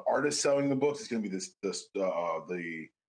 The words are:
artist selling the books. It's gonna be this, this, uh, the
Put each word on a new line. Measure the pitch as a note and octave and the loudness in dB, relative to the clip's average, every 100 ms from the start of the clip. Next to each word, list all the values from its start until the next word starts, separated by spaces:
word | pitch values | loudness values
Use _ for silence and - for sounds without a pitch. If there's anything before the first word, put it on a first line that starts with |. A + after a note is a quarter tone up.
| - | 0
artist | A#2+ D3 C#3+ | 2 2 2
selling | D3 C#3+ C#3 | 4 4 4
the | C3+ | 4
books. | C#3+ C#3+ | 2 0
It's | - | -2
gonna | A2+ | -2
be | G2+ | -2
this, | F#2 - - | -4 -6 -4
this, | G2 F2+ - G2 | -4 -4 -6 -2
uh, | F#2+ E2+ F2 E2 D#2+ | 0 2 0 -2 -4
the | F2+ E2+ D#2+ D#2 _ | -6 -6 -8 -12 _